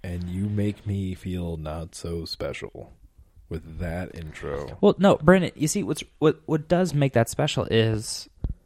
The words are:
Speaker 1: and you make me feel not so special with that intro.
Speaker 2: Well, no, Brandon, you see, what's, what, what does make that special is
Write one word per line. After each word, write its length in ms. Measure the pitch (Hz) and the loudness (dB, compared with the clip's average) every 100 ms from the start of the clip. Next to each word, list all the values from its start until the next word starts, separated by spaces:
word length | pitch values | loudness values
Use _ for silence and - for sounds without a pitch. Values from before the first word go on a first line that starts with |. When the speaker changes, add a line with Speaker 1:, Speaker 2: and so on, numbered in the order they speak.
| 92 | -6
Speaker 1:
and 200 | 87 90 | -6 -6
you 240 | 92 104 | -4 -2
make 360 | 104 104 101 104 | -2 -2 -4 -6
me 300 | 98 95 92 | -4 -4 -6
feel 400 | 95 90 85 82 | -6 -4 -4 -6
not 400 | 76 78 80 - | -6 -8 -10 -10
so 300 | 87 85 76 | -8 -6 -8
special 640 | - 71 - - - - - - _ - - - | -8 -8 -8 -12 -14 -18 -20 -20 _ -20 -20 -10
with 320 | 82 80 80 | -10 -10 -8
that 340 | 87 85 92 | -6 -6 -8
intro. 640 | - 78 76 76 71 73 - | -10 -12 -10 -8 -6 -8 2
Speaker 2:
Well, 140 | 208 - | 2 6
no, 180 | 196 - | 6 8
Brandon, 360 | 151 185 170 - | 8 6 4 -2
you 140 | 151 | -2
see, 120 | 208 | 0
what's, 200 | - 151 - _ | -2 -4 -6 _
what, 220 | 151 151 - | 2 2 -2
what 220 | 151 147 | -4 0
does 260 | 175 180 | 0 2
make 200 | 147 139 | 2 2
that 160 | 123 113 | 2 0
special 340 | - 151 - - | 0 -2 -2 2
is 560 | 113 113 110 107 - - _ - - | 2 4 0 -4 -10 -12 _ -8 -8